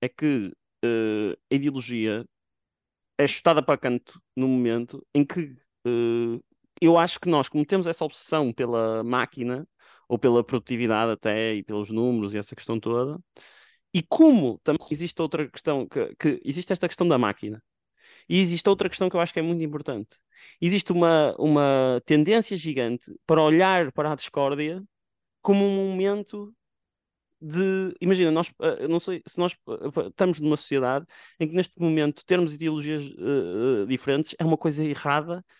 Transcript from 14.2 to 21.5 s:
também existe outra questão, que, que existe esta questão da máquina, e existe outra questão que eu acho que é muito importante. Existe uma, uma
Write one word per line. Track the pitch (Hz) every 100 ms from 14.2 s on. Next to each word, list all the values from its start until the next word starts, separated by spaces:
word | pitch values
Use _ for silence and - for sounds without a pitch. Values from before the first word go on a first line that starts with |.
| 320 240 131 104
também | - 147 -
existe | 151 175 -
outra | 160 151 143
questão, | - - 143 -
que, | 139 104 -
que | 123 - -
existe | 147 175
esta | 185 175
questão | - 175
da | 135
máquina, | 110 101 104 107 _ _ _ _ _ - -
e | 180
existe | 185 170 202
outra | 196 185
questão | - 185
que | 175
eu |
acho | 170
que | -
é |
muito | 165 170
importante. | 156 147 147 117 104 _ _ _ - -
Existe | 175 196 -
uma, | 175 170 160 143 -
uma | 156